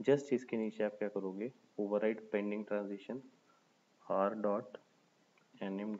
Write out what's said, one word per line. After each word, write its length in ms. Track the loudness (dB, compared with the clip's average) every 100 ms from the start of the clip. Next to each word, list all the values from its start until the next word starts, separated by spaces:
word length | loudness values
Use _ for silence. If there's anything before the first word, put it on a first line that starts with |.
Just 320 | 4 4 4
इसके 240 | -2 0 -2
नीचे 260 | 0 0
आप 120 | -2 0
क्या 100 | -4
करोगे, 420 | -2 -4 -4 -6 -8 _ -6
override 420 | 0 2 2 0 -2 0
pending 280 | 0 -2 -2
transition 480 | -2 -2 -6 -8 -8 -10 -20 _ _ _ _ _ _ -2
R 260 | 2 2 2 2
dot 340 | 0 -2 -12 _ _ _ _ _ _ _ -6
N 180 | -4 -2 -4
M 80 | -2